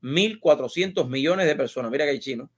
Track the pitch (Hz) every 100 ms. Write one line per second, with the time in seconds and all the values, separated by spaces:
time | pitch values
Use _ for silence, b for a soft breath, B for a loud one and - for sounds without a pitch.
0 | 127 151 208 220 170 147 127 - 190 185
1 | 135 135 143 185 175 - 113 - 120 131
2 | 147 135 135 120 139